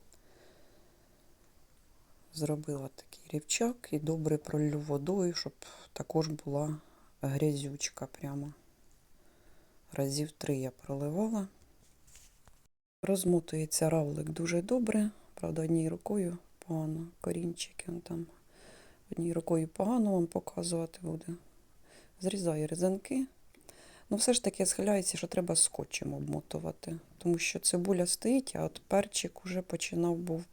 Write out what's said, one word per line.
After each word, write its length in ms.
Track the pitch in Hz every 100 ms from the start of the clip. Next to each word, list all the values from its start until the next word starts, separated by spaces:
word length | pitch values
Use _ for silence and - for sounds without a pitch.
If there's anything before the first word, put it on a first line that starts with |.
| - - - - - - - - - - - - - - - - - - - - - - -
Зробила 560 | 160 151 151 151 143 135 -
такий 300 | - - -
рівчак 600 | 151 - - 233 247 -
і 80 | 151
добре 380 | 151 165 156 151
пролю 420 | - 151 151 147
водою, 540 | 151 143 143 196 180
щоб 200 | 170 - - - - -
також 340 | - - 160 160
була 500 | 151 - 139 151 151 - - - -
грязючка 840 | 139 139 151 143 139 143 - - 135
прямо. 480 | - 139 143 143 147 - _ - - - - - - - - - - -
Разів 380 | - 139 139 151
три 260 | - - 139
я 140 | 131
проливала. 760 | - - 139 147 165 220 226 196 - - - - - - - - _ - - _ _ _ _
Розмотується 840 | - 196 180 175 165 156 156 - 160
равлик 400 | 160 147 147 151
дуже 320 | 156 165 175
добре. 480 | 185 254 220 214 208 - -
Правда, 280 | - 165 160
однією 280 | 160 165 160
рукою 480 | 175 - 208 175 175 - -
погано. 480 | - 165 156 160 165 -
Корінчики 640 | - 175 170 170 - - -
он 140 | 170
там. 240 | - 170 170 - - - - - - - -
Однією 240 | - 170 170
рукою 320 | 165 165 160
погано 440 | - 196 247 208
вам 160 | 190 170
показувати 720 | - - - 170 170 165 -
буде. 240 | 175 160 165 170 - - - - - - - -
Зрізаю 480 | 185 196 170 151 151
резинки. 580 | 165 185 190 - 262 262 - - - - - - - -
Ну, 60 | 208
все 160 | -
ж 100 | 233
таки, 120 | - -
я 60 | 185
схиляюся, 520 | - 196 202 180 -
що 100 | 170
треба 280 | - 175 165
скотчем 580 | - - 143 - 143
обмотувати. 840 | 143 147 147 - 160 165 - - 165 - -
Тому 200 | 175 170
що 220 | - -
цибуля 460 | - 180 180 185 175
стоїть, 500 | - 220 262 262 -
а 80 |
от 180 | 160 - -
перчик 580 | 196 202 - 170 - 185
уже 160 | 180
починав 540 | 180 170 - 175 170 170
був 280 | 175 165 175